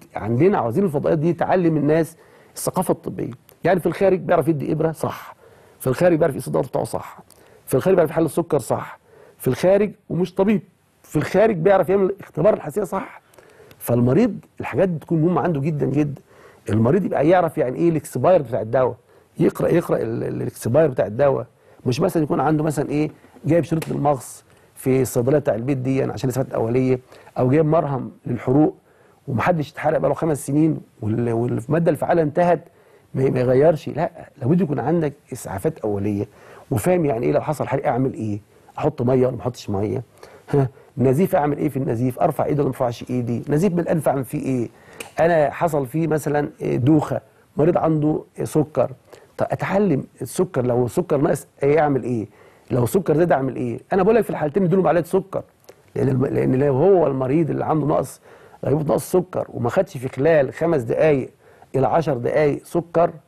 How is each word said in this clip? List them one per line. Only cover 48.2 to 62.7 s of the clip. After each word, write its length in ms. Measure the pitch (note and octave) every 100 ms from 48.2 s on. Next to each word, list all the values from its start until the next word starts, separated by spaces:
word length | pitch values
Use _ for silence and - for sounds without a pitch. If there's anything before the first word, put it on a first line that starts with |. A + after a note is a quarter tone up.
| - -
سكر، 460 | - D#3+ D3 C3 A#2 B2+ _ - - -
طب 80 | E3
أتعلم 540 | - C#3+ G3 G3+ C3 - -
السكر، 420 | C3 - F#3 C3+ B2
لو 180 | A#2+ A#2+
السكر 300 | - F3 D3
ناقص 300 | E3+ D#3+ - _
إيه 160 | C#3 D#3
أعمل 220 | D3 C3
إيه، 240 | A2+ A#2 F#2+ - - _ -
لو 140 | B2
السكر 320 | A#2+ G3 E3+ D3+
زاد 160 | F3
أعمل 240 | C#3+ C3 B2
إيه. 220 | B2 A2 -
أنا 100 | F#3+
بقول 120 | F#3 A#3
لك 80 |
في 60 | -
الحالتين 320 | E3 D3+ G3
اديله 180 | F3+ F#3+
معلقة 220 | E3 E3+
سكر، 380 | D#3+ F#3+ F#3+ C#3+ - _ - - _
لأن 140 | - B2+
الم-، 180 | C3 C#3
لأن 280 | - C3+
لو 200 | C3 C#3+
هو 320 | C3 F#3 F#3 D3
المريض 440 | C3 C3 D#3 D3+
اللي 140 | C3
عنده 220 | - D#3 C#3+
نقص، 340 | E3+ - - - - - -
غيبوبة 200 | - D3+ C#3+
نقص 180 | A2 -
سكر 340 | F#3 F3+ A#2 -
وما 160 | B2 A#2+
خدش 260 | F#3 - B2+
في 100 | C3
خلال 440 | - D#3 D#3 B2+
خمس 300 | - E3 D#3
دقايق 480 | A#2 C3 D#3 C#3 A#2 _ _ - -
إلى 120 | C3+ B2
عشر 300 | D#3 D#3 A#2+
دقايق 440 | B2 D3 D3+ C#3
سكر 460 | -